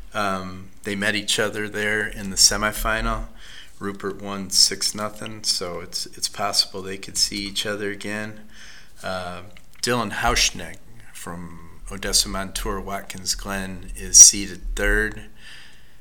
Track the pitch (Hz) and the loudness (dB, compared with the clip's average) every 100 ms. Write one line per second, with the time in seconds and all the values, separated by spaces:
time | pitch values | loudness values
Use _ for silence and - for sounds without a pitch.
0 | - 107 101 95 92 92 95 - 110 101 | -6 -2 0 0 -4 -10 -12 -8 -4 2
1 | 104 104 101 - 107 107 107 107 104 107 | 2 2 2 2 2 0 -2 0 2 2
2 | 104 - 98 92 - 104 107 104 113 110 | 0 -4 -2 6 6 6 2 2 0 2
3 | 113 110 - - - - - - 101 98 | 0 -2 -4 -10 -14 -12 -12 -6 -6 -4
4 | 101 95 101 98 95 92 - 98 - 104 | -6 -4 -6 -6 2 6 6 4 -2 -2
5 | 107 - 110 110 104 - 90 85 90 - | -4 -6 -10 -4 -2 0 -2 -6 -6 -6
6 | - - - - 101 98 - 98 95 98 | -6 -4 -4 0 2 4 2 -2 -6 -6
7 | 98 98 - 101 101 98 110 104 101 101 | -4 0 0 0 -2 -2 -2 0 -2 -2
8 | 101 107 107 110 - - - - - - | -2 -2 -4 -8 -14 -14 -14 -14 -14 -8
9 | 98 92 90 90 98 - - - - 123 | -4 -4 -4 -8 -12 -14 -16 -4 2 2
10 | 107 92 117 117 - - 85 - - - | 2 2 4 4 4 0 -8 -10 -14 -14
11 | - - - 87 87 82 85 - - 98 | -14 -12 -10 -8 -10 -12 -12 -12 -10 -4
12 | 101 95 107 98 95 92 113 98 95 98 | 2 2 2 -2 -4 -4 -2 -2 -4 -6
13 | - 95 92 - 104 98 95 92 92 - | -6 -6 -4 -4 -2 -2 -4 -6 -8 -8
14 | 92 - - 104 95 87 - - 101 104 | 6 12 12 10 0 -4 -2 2 6 6
15 | 107 107 107 - - - - - - - | 4 -2 -10 -12 -12 -12 -12 -14 -14 -14